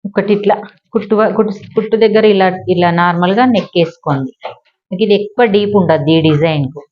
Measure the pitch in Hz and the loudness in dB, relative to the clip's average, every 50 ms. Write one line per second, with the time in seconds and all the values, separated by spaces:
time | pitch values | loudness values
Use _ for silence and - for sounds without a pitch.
0 | - 196 - 202 190 202 208 202 202 196 - - - - _ _ _ _ - 226 | -12 -6 -6 -4 0 0 -2 0 0 -2 -2 -2 -4 -18 _ _ _ _ -6 -6
1 | 196 - 220 208 220 214 - 220 214 208 196 - - - - 226 202 220 220 214 | -2 -2 0 0 0 0 0 -2 -2 -2 -4 -10 -14 -6 -6 -6 -2 -2 0 2
2 | 226 214 202 214 214 214 202 190 190 185 180 185 185 - 180 170 175 175 170 170 | 2 2 4 4 4 4 4 4 2 0 0 -4 -4 -2 0 0 2 0 2 2
3 | 175 180 175 170 180 180 196 220 254 254 233 190 180 - _ 175 170 165 - _ | 0 0 0 0 0 0 2 2 2 2 2 0 -2 -2 _ -2 -2 -2 -4 _
4 | _ 156 143 135 135 127 _ _ - - - _ _ _ _ _ _ _ 196 180 | _ -4 -4 -4 -4 -8 _ _ -16 -14 -14 _ _ _ _ _ _ _ -4 -4
5 | 220 196 202 202 208 - - - 240 220 196 208 208 202 202 202 175 160 160 156 | 0 0 0 0 -2 -6 -2 0 0 2 2 0 0 2 0 0 2 2 0 0
6 | 143 151 160 160 156 160 151 143 160 165 156 147 139 131 156 - - _ | 2 2 2 2 2 2 2 2 0 0 0 -2 -4 -4 -6 -12 -20 _